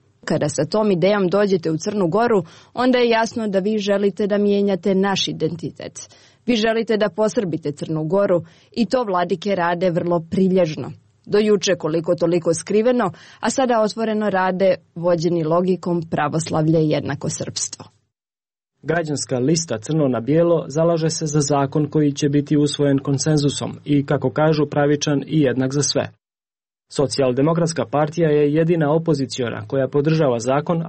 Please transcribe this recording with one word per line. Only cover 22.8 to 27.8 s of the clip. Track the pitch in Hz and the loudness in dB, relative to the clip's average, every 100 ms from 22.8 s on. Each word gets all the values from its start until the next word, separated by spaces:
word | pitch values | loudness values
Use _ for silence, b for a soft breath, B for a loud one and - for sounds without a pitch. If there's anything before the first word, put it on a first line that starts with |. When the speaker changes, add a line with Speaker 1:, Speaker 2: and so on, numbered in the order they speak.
| 143 139 | 0 0
Speaker 2:
konsenzusom | 143 139 160 151 143 - 117 - | 0 -2 0 2 0 -2 -8 -8
i, | - 147 139 | 0 0 2
kako | 143 131 | -2 -2
kažu, | 135 156 156 147 | 0 2 2 0
pravičan | 151 143 147 151 139 135 | 0 2 0 0 -2 0
i | 156 | 2
jednak | 135 123 131 | 2 2 -2
za | 143 | -2
sve. | 135 135 110 - _ _ _ _ _ _ _ | -2 -2 -4 -10 _ _ _ _ _ _ _
Socijaldemokratska | - 135 - 131 123 147 170 165 165 | -4 -2 0 0 2 2 2 0 -2